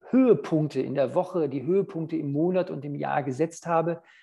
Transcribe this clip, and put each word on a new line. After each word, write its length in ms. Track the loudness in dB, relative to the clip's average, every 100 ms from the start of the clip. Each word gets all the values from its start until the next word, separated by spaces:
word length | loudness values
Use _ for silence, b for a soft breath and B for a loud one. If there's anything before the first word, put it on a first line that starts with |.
| 2
Höhepunkte 720 | 4 6 4 4 0 0 -2
in 120 | -2
der 200 | 0 0
Woche, 340 | 0 -2 -2 -2
die 140 | -4
Höhepunkte 540 | 0 0 0 -6 -6 -4
im 160 | -4
Monat 380 | 0 0 0 -2
und 140 | -6
im 120 | -8 -6
Jahr 260 | -2 -2
gesetzt 440 | -2 -2 -2 -2 -2
habe, 360 | 0 0 -4 b b